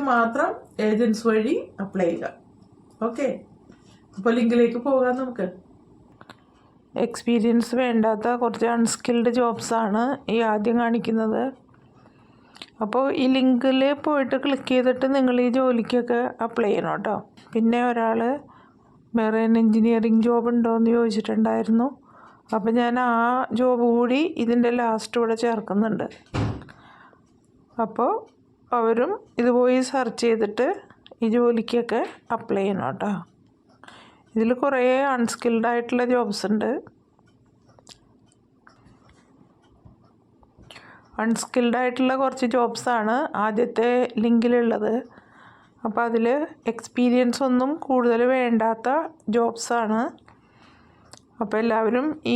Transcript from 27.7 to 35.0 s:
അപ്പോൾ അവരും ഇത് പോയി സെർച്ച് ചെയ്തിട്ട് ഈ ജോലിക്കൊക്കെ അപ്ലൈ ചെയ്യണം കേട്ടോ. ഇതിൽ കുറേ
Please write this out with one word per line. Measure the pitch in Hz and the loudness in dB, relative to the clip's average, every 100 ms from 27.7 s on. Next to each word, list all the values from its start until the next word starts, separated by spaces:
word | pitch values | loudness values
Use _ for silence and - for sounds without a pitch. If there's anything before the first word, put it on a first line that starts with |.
| - 220 | -8 -6
അപ്പോൾ | 220 254 440 - _ _ _ _ 240 | -2 -2 -2 -8 _ _ _ _ -2
അവരും | 226 226 294 427 - - | 0 0 -2 -4 -8 -2
ഇത് | 247 240 | 2 2
പോയി | 247 254 254 | 4 2 0
സെർച്ച് | 269 233 - 240 | -2 -4 -2 0
ചെയ്തിട്ട് | 220 208 208 269 403 - - - - | 0 0 0 -2 -2 -10 -20 -20 -6
ഈ | 226 240 | -2 2
ജോലിക്കൊക്കെ | 240 233 226 240 233 226 381 - - 226 | 2 2 0 -2 -2 -4 -4 -10 -8 -8
അപ്ലൈ | 226 202 | -4 -2
ചെയ്യണം | 196 196 123 | -2 -2 -4
കേട്ടോ. | 196 202 180 - _ _ _ _ _ - - - _ _ 220 | -4 -6 -6 -10 _ _ _ _ _ -20 -20 -20 _ _ 0
ഇതിൽ | 226 247 | 0 0
കുറേ | 285 262 247 262 | 0 0 0 0